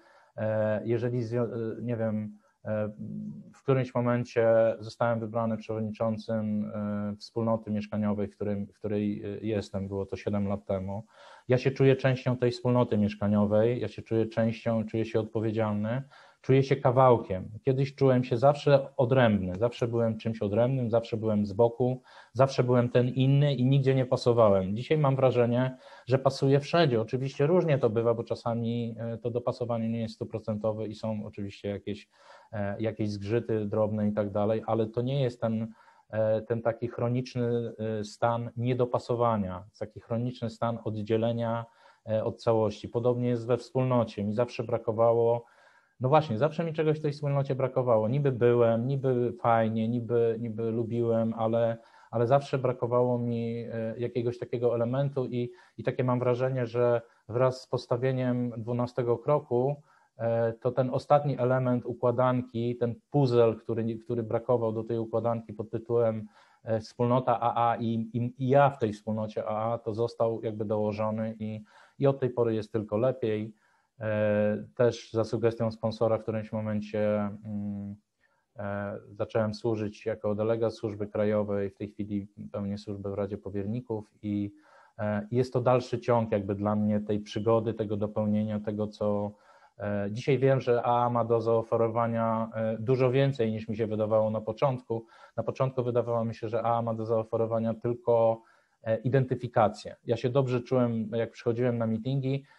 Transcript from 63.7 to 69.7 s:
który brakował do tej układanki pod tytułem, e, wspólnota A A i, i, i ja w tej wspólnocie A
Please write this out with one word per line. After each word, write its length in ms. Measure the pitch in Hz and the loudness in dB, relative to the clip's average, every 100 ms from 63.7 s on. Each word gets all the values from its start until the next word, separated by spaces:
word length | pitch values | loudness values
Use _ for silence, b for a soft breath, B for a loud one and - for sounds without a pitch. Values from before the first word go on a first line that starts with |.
| 113 113 113 | -4 -2 -4
który 240 | - 120 | -4 -4
brakował 500 | 113 117 - 120 113 | -2 -2 0 0 0
do 120 | 110 | -2
tej 140 | 110 117 | -4 -4
układanki 540 | 110 113 117 113 113 | -2 -2 -2 -4 -6
pod 180 | 104 104 | -12 -8
tytułem, 560 | 117 110 120 113 110 107 B B B | -8 -2 0 2 -2 -8 B B B
e, 160 | 117 110 | -4 -4
wspólnota 600 | 110 - 120 127 127 117 | -4 -2 2 2 2 2
A 300 | 120 117 117 | 0 2 2
A 60 | 110 | 2
i, 100 | 117 113 113 | -2 -2 -4
i, 220 | 117 120 - | -4 -4 -4
i 100 | 127 | 2
ja 220 | 139 139 | 6 6
w 80 | 139 | 2
tej 140 | 110 | -2
wspólnocie 520 | 101 - 110 110 110 | -4 -6 -6 -6 -6
A 280 | 107 107 110 | -4 -2 -2